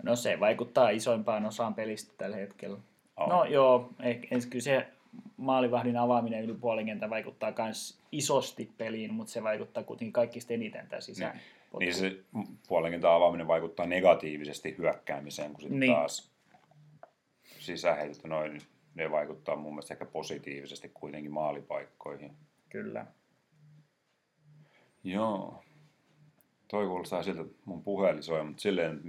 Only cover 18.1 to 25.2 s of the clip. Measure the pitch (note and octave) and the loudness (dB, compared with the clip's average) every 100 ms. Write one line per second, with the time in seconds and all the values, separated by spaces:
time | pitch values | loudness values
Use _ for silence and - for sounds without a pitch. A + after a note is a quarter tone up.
18.1 | D2 D#2+ D#2+ D2+ D2 - _ _ E2 D#2+ | -8 -4 -4 -4 -6 -16 _ _ -6 -2
19.1 | D2+ D2 D#2 - D2+ D2+ D2+ - - D2 | 0 -2 -6 -6 -4 -6 -10 -12 -12 -10
20.1 | D#2 - D2 C#2+ C#2+ C#2 C#2+ - - D2+ | -8 -8 -10 -10 -12 -12 -16 -18 -16 -14
21.1 | D2 D2+ D2+ D2+ C#2+ C#2+ C#2+ C#2+ _ D2 | -12 -8 -4 -4 -4 -8 -8 -8 _ -14
22.1 | D2 D2 - _ _ _ A2 G#2+ A2 - | -12 -16 -20 _ _ _ -12 -8 -10 -12
23.1 | _ _ _ _ _ - - _ _ _ | _ _ _ _ _ -20 -20 _ _ _
24.1 | _ _ _ _ - - _ _ _ F#2+ | _ _ _ _ -20 -20 _ _ _ -4
25.1 | F#2+ | 0